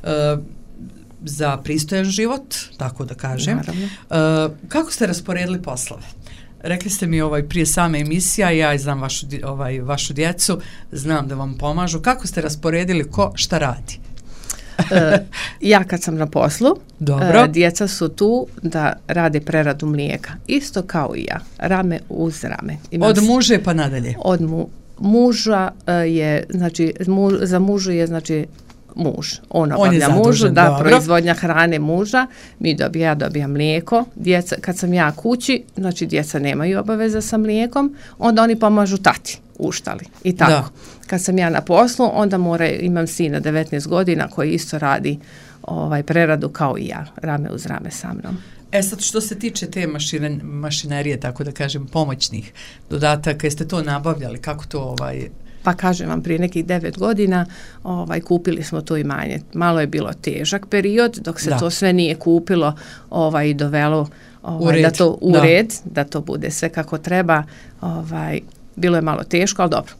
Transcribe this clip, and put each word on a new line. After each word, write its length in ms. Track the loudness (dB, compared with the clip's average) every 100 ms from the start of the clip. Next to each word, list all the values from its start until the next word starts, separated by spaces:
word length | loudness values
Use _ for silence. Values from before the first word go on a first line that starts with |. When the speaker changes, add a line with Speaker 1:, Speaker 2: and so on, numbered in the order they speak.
Speaker 1:
e, 40 | -2 0 0 0 -6 -16 -18 -16 -18 -18 -20 -16
za 360 | -10 -4 -2 -2
pristojan 480 | -4 -4 -2 -2 0
život, 500 | 0 -2 -2 -6 -10 -10 -8
tako 280 | -8 -6 -10
da 80 | -8
kažem. 420 | -6 -4 -2 -2
Speaker 2:
Naravno. 240 | -4 -6
Speaker 1:
E, 840 | -6 -10 -4 0 2 2 0 -4 -4
kako 240 | -4 -2
ste 160 | -2 -2
rasporedili 540 | -2 -4 -4 -4 -4
poslove? 420 | -6 -8 -8 -12 -16 -18 -18 -18 -20 -12
Rekli 280 | -6 -4 -4
ste 180 | -4 0
mi, 140 | 0
ovaj, 220 | 2 0
prije 220 | -2 0 0
same 340 | 2 2 2
emisije, 580 | 0 0 0 2 2 4
ja 200 | 2 2
znam 240 | -2 -4
vašu 240 | -4 -6 -8
di-, 180 | -8
ovaj, 360 | -6 -4 -4 -4
vašu 340 | -4 -4 -4
djecu, 460 | -2 -2 0 -2 -2 -6 -14 -12
znam 360 | -8 -2 -2 -2
da 80 | -6
vam 220 | -6 -4
pomažu. 420 | -2 0 -2 0
Kako 260 | 0 -2 -4
ste 140 | -4
rasporedili 600 | -4 -2 -2 0 0 0
ko 280 | 0 0 0 0
šta 220 | -2 0
radi? 420 | -2 -4 -10 -14 -12 -14 -14 -16 -12 -12 -10 -4 2
Speaker 2:
E, 340 | 4 6 4 2 -10 -10 -2
ja 220 | 6 6
kad 200 | 6 -2
sam 120 | -2 -2
na 100 | 0
poslu, 480 | 2 2 4 2 2 -4 -4
Speaker 1:
Dobro. 400 | 0 2 4 6
Speaker 2:
e, 80 | 6
djeca 400 | 6 4 4 -2
su 220 | 0 -4
tu 380 | 2 2 2 -2 -6
da 300 | -4 0 0 -2 -4
rade 320 | 2 2 2
preradu 440 | 0 0 2 0 -2
mlijeka, 480 | -2 -2 -6 -8 -12 -2
isto 340 | -2 0 -6
kao 340 | -4 -2 -2 -4
i 80 |
ja, 160 | -6 -8 -10 -6
rame 420 | 0 0 0 -2 -6
uz 340 | -4 -4 -4
rame. 340 | -8 -8 -8 -10 -6
Imam 180 | 2 4
Speaker 1:
Od 80 | 6
Speaker 2:
s-, 40 |
Speaker 1:
muže 420 | 6 4 4 2
pa 100 | 2
nadalje? 420 | 0 0 -2 -4 -2
Speaker 2:
od 220 | 0 0
mu-, 260 | 0 -2 -6 -12 -20 -4
muža, 720 | 2 6 6 4 0 0 0 -6 -2
e, 60 |
je, 500 | 0 2 2 2 0 -2
znači, 440 | -2 -2 0 -2 0
mu-, 460 | 0 2 4 2 2
za 140 | 2
mužu 320 | 2 2 0
je, 160 | 0 0
znači, 380 | -2 -2 -4 -4 -12 -20 -20 -16 -4
muž. 320 | -2 -2 -8 -10 -4
On 220 | 0 0
Speaker 1:
On 220 | 4 6
je 40 | 6
Speaker 2:
obavlja 120 | 6
mužu, 140 | 6
Speaker 1:
zadužen, 300 | 6 6 4
Speaker 2:
da, 120 | 8 6
Speaker 1:
dobro. 240 | 6 6
Speaker 2:
proizvodnja 440 | 6 6 4 4
hrane 460 | 0 2 4 4 4
muža, 480 | 0 0 2 0 0 -8 -20 -4
mi 160 | -2 0
dobi-, 240 | 0 2
ja 160 | 0 2
dobijam 360 | -2 -2 -2
mlijeko, 540 | 0 2 0 2 0 0 -4
djeca, 400 | 2 2 2 -4
kad 160 | -4 -2
sam 160 | 0
ja 180 | 2 2
kući, 520 | 0 -2 -2 0 -2 -2 -6
znači, 300 | -4 -4 -2
djeca 340 | -2 -2 -2
nemaju 400 | -2 -2 0 -2
obaveza 420 | -2 -2 0 -2
sa 160 | -2 0
mlijekom, 580 | 0 0 0 0 -2 -4 -20 0
onda 240 | 2 6
oni 160 | 4 4
pomažu 380 | 4 4 4 2
tati, 420 | 2 0 -6 -14 -18 -6
uštali 440 | -6 -4 -8 -10 -12 -6
i 120 | -4 4
tako. 140 | 4
Speaker 1:
Da. 180 | 4 0 -12 -20 -20 -4
Speaker 2:
Kad 140 | -4
sam 140 | 0 2
ja 120 | 2
na 120 | 0
poslu, 480 | 4 6 6 4 2
onda 240 | 4 2 2
mora, 300 | 0 2 0
imam 380 | 0 0 0 -2
sina 320 | 0 0 0
devetnaest 480 | 0 0 -2 -4 0
godina 400 | 0 2 0 -2
koji 240 | -2 -2
isto 280 | -2 -4 -4
radi, 400 | 0 0 -2 -6 -10 -20 -20 -18
ovaj, 400 | -8 -6 -2 -2
preradu 460 | 0 2 2 2 -2
kao 280 | -2 -2 -2
i 80 | -6
ja, 200 | -8 -12 -10
rame 360 | -4 -4 -4
uz 140 | -8 -8
rame 260 | -8 -10
sa 220 | -10 -10
mnom. 240 | -10 -8 -10 -10 -20 -4
Speaker 1:
E 120 | -2
sad, 180 | -2 -4
što 200 | -4 -2
se 180 | -4 -6
tiče 260 | -6 -6 -8
te 220 | -4 -4
mašine-, 520 | -4 -4 -4 -4 -6
mašinerije, 760 | -8 -8 -6 -6 -4 -4 -4 -4
tako 240 | -6 -6
da 80 | -8
kažem, 360 | -6 -6 -6 -4
pomoćnih 680 | -2 -2 -2 -4 -6 -12 -18 -20 -20 -8
dodataka, 580 | 0 0 2 0 -2 -2
jeste 200 | -4 -4
to 140 | -4
nabavljali, 560 | -2 -2 -2 -2 -4 -8
kako 260 | -8 -8 -8
to, 140 | -8
ovaj, 480 | -6 -6 -6 -6 -8 -12 -16 -2
Speaker 2:
Pa 100 | 0
kažem 360 | 2 0 0 -2
vam, 140 | -4
prije 160 | 0 0
nekih 260 | 0 -2 -2
devet 320 | -2 -2 -2
godina, 460 | 0 2 2 2 -2 -8 -18 -14
ovaj, 380 | -8 -6 -4 -6
kupili 420 | 0 0 2 -4
smo 180 | -4 -8
to 160 | -4 -4
imanje. 420 | -2 -4 -4 -6 -8
Malo 260 | -2 2 2
je 60 | 0
bilo 260 | -2 -6
težak 520 | -6 -6 -4 -4 -4 0
period, 500 | 0 2 2 2 0
dok 240 | -10 -6
se 80 | -2
Speaker 1:
Da. 80 | 0
Speaker 2:
to 100 | 0
sve 240 | 0 2
nije 220 | 4 2 0
kupilo, 600 | 2 2 4 2 2 -2 -14 -20 -6
ovaj, 400 | 0 0 2 0
i 40 |
dovelo, 560 | 0 0 2 2 2 -2 -8 -20 -16
ovaj, 240 | -10 0 4
Speaker 1:
U 40 |
red. 100 | 6
Speaker 2:
da 80 | 4
to 260 | 6 2 4
u 100 | 4
Speaker 1:
Da. 100 | 6
Speaker 2:
red, 320 | 8 6 4 -4 -6
da 180 | -4
to 180 | -2 -4
bude 300 | -4 -6 -6
sve 180 | -4 -4
kako 280 | -4 -6 -6
treba, 460 | -2 0 4 2 0 -12 -20 -10
ovaj, 580 | -8 -6 -6 -6 -4 -6 -8 -20 -18 -2
bilo 220 | 2 2
je 40 |
malo 220 | 2 -2
teško, 380 | 0 0 2 2
ali 100 | 0
dobro. 220 | 0 -6 -18